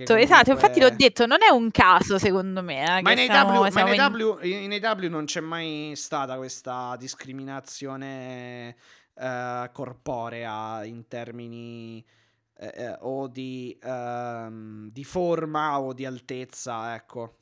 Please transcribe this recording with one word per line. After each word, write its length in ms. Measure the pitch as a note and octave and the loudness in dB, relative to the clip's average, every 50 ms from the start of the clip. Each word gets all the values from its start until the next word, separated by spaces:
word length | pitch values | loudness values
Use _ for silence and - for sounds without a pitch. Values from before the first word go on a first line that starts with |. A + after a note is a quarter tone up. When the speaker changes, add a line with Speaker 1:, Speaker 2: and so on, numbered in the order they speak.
| - | 2
Speaker 1:
esatto, 100 | - A3+ | 4 6
esatto, 360 | A3 A#3+ C#4+ F4 D4+ A#3 C4 | 6 8 8 10 8 10 8
infatti 300 | C4+ C4+ - G#4 G#4 E4+ | 6 6 6 4 6 8
l'ho 20 | C4 | 6
Speaker 2:
comunque 80 | B3+ | 6
Speaker 1:
detto, 340 | A#3 G#3+ C#4 B3 - - A#3+ | 8 8 6 6 6 4 2
non 120 | A#3 C4+ F4 A4 | 4 4 6 8
è 60 | G#4 | 8
un 220 | D#4 A#3+ A#3 A3+ | 8 6 4 2
caso 480 | - - G#3+ F#3 A3+ - - - G3+ F#3+ | 4 6 8 8 8 8 6 4 2 2
secondo 440 | - G#3 F#3 F#3+ F#3 F#3+ F#3 F#3+ F3+ | 2 2 2 2 0 -2 -4 -6 -6
me, 360 | F3 C#3+ C3 D3 E3 F3+ F#3 | -6 -4 -2 0 0 0 2
eh, 40 | F3+ | 4
Speaker 2:
Ma 0 | |
Speaker 1:
che 100 | G3 A#3 | 4 4
Speaker 2:
in 60 | B3 | 4
A 40 | B3+ | 4
E 40 | B3 G#3 G3 - | 4 4 4 6
W, 40 | - G3 | 6 6
Speaker 1:
siamo, 60 | G3 F#3+ G3 | 4 4 4
Speaker 2:
ma 100 | F#3 G3+ | 4 2
in 0 | |
Speaker 1:
siamo 80 | F#3+ - | 2 4
in 120 | G3+ G3+ | 4 4
Speaker 2:
A 60 | F3+ | 2
E 40 | F#3+ | 2
W, 280 | G#3 A3+ A3 A3 G3+ - F3 | 2 0 -2 -2 -2 -2 -4
in, 300 | F3+ F#3+ G3+ G3 G3+ G#3 | -6 -4 -4 -6 -6 -6
in 0 | |
A 40 | |
E 300 | G#3 G3 A3+ A3 F#3+ F#3 | -4 -2 -4 -4 -2 -4
W 20 | E3 | -6
non 160 | E3+ D#3 D3+ | -6 -6 -6
c'è 160 | D3 - F3 | -6 -6 -8
mai 520 | D#3+ D#3+ E3 E3 E3 D#3+ D3+ D3+ D3+ D3+ D3 | -6 -6 -8 -8 -8 -8 -8 -8 -10 -10 -10
stata 400 | C#3+ - - D#3+ D3 C3+ C3 C3 | -12 -10 -8 -6 -6 -6 -6 -6
questa 580 | C3 C3 B2+ - - - C3 B2 B2+ B2 B2 B2 A#2+ | -10 -10 -10 -12 -12 -12 -10 -10 -8 -8 -10 -10 -12
discriminazione, 1800 | B2+ C3+ - - - C3+ C3 C3+ C3+ C3+ C3+ C3+ C3 - - - C#3+ C3+ C3+ C3+ C#3 C3+ C3+ C3 B2+ B2+ B2+ B2 B2 B2 B2 B2 A#2+ A#2+ A#2+ _ _ _ _ _ _ _ _ | -12 -14 -14 -14 -14 -16 -14 -14 -12 -12 -12 -12 -12 -14 -14 -12 -12 -12 -12 -12 -12 -12 -12 -14 -14 -14 -14 -14 -14 -16 -16 -16 -16 -18 -18 _ _ _ _ _ _ _ _
eh, 560 | - B2+ C3 B2+ B2 B2 B2 B2 B2 B2 B2 - | -12 -10 -8 -6 -6 -8 -6 -6 -8 -8 -10 -10
corporea 1120 | - C3+ B2+ B2 - _ - C3 A#2+ A2+ A#2 A#2 A#2 A#2 A2+ G#2+ A2 A2 A2 A2 A2 G#2 | -12 -12 -12 -14 -14 _ -10 -8 -8 -8 -10 -10 -10 -10 -10 -10 -10 -10 -10 -10 -10 -12
in 240 | A2 A#2 A#2 A2+ _ | -12 -14 -16 -16 _
termini, 960 | - A#2+ A#2 A#2 A#2 A#2+ A#2+ A#2 A#2 A#2 A#2 A#2 A#2 A#2 A#2 A2+ A2+ A2+ A#2 _ _ _ _ _ _ _ _ _ _ _ | -14 -14 -12 -12 -14 -16 -14 -14 -16 -16 -16 -16 -16 -16 -16 -16 -18 -18 -20 _ _ _ _ _ _ _ _ _ _ _
eh, 140 | - - - | -18 -16 -14
eh, 220 | - - A#2 G2 - | -12 -12 -12 -12 -10
o 260 | - B2+ C3+ C3+ C3+ B2+ | -8 -8 -8 -6 -8 -10
di, 460 | A#2+ C3 C3 C3 B2+ C3 B2 B2 - - | -10 -12 -12 -12 -12 -12 -12 -14 -14 -14
ehm, 1080 | - B2+ C3 B2 B2 A#2+ A#2+ A#2+ A#2+ A#2+ A#2 A#2 A2+ A2 A2+ A2 A2 A2 G#2+ G#2+ G#2+ A2 | -12 -10 -10 -8 -8 -8 -8 -8 -8 -8 -10 -10 -12 -12 -14 -16 -16 -16 -16 -16 -18 -16
di 140 | A2+ C3+ C#3 | -16 -16 -16
forma 760 | - - F3+ F3+ F3 E3+ D#3 D#3+ D#3 D#3 D3+ D3+ D3+ C#3+ C#3 | -8 -4 -4 -2 0 -2 -2 -4 -4 -4 -2 -2 0 -2 -2
o 140 | C3+ C3 B2+ | -4 -4 -8
di 100 | B2 C3+ | -8 -10
altezza, 880 | C3 B2+ A#2+ - - C3 B2+ B2+ - - - - B2+ A#2+ A2+ A2 A#2 A#2 | -10 -12 -12 -12 -12 -12 -12 -12 -12 -12 -12 -10 -8 -8 -8 -8 -8 -10
ecco, 440 | A2 - _ - B2 A#2 A2 - _ | -10 -14 _ -14 -12 -12 -14 -16 _